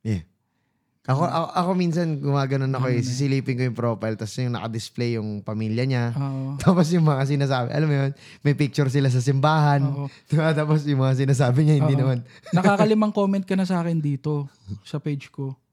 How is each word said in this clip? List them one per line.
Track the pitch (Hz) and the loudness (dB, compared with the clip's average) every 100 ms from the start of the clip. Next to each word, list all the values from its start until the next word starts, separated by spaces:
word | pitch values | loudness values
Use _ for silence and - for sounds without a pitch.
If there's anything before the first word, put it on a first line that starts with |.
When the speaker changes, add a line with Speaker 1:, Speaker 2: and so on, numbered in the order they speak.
Speaker 1:
Yeah. | 110 101 78 _ _ _ _ _ _ _ | -4 -4 -6 _ _ _ _ _ _ _
Ako, | - 135 | -4 -2
Speaker 2:
Hmm. | 170 | 0
Speaker 1:
ako, | 160 165 | -2 -4
ako | - 175 | -2 -2
minsan | 185 180 165 170 147 | 0 0 0 -2 -2
gumaganon | 143 139 139 135 135 | -2 0 0 -2 -2
ako | 135 131 | -2 0
eh. | |
Speaker 2:
Ganun | 120 | 0
eh. | 127 | -2
Speaker 1:
Sisilipin | 127 139 135 127 | -2 0 0 0
ko | 123 | -2
yung | 127 | -2
profile, | 113 117 110 110 | -2 -2 -2 -4
tas | 107 110 | -6 -8
yung | - 123 | -6 -4
naka-display | 117 110 110 - - 120 | -4 -6 -8 -10 -6 -4
yung | 117 107 104 | -2 -4 -8
pamilya | 98 107 110 113 | -8 -6 -4 -2
niya. | 135 127 120 | 0 0 -2
Speaker 2:
Oo. | 117 139 135 135 | -4 -6 -6 -8
Speaker 1:
<laughs> | 139 | 0
Tapos | 160 180 156 | 2 4 4
yung | 175 | 4
mga | 156 135 | 2 2
sinasabi, | 135 143 139 131 120 | 0 0 0 0 0
alam | 147 156 | 0 0
mo | 143 | 2
yun, | 139 143 - - | 0 -4 -16 -4
may | 143 | 0
picture | 143 147 - 135 | 2 0 0 0
sila | 135 135 | 2 2
sa | 123 | 2
simbahan. | 123 139 151 156 147 143 | 2 2 4 4 4 4
Speaker 2:
Oo. | 139 139 139 - _ | 0 -2 -8 -14 _
Speaker 1:
Diba? | 151 160 | 0 2
Tapos | 151 151 156 | 0 2 0
yung | 147 139 | 2 0
mga | 131 131 | 2 2
sinasabi | 135 131 135 123 | 2 2 4 4
niya, | 151 151 | 4 4
hindi | 151 | 4
Speaker 2:
Oo. | 135 | 2
Speaker 1:
naman. | 131 123 120 - | 2 -2 -6 -20
<laughs> | - 170 | -4 2
Speaker 2:
Nakakalimang | 196 202 214 214 214 | 4 4 4 4 2
comment | 208 196 196 | 0 0 0
ka | 190 | -2
na | 190 | -2
sa | 185 180 | 0 -2
akin | 170 165 | 0 -2
dito, | 147 139 151 147 139 _ - 101 | -2 -4 -4 -4 -6 _ -14 -14
sa | - 151 | -10 -8
page | 151 143 - | -6 -8 -10
ko. | - 135 131 _ | -10 -10 -10 _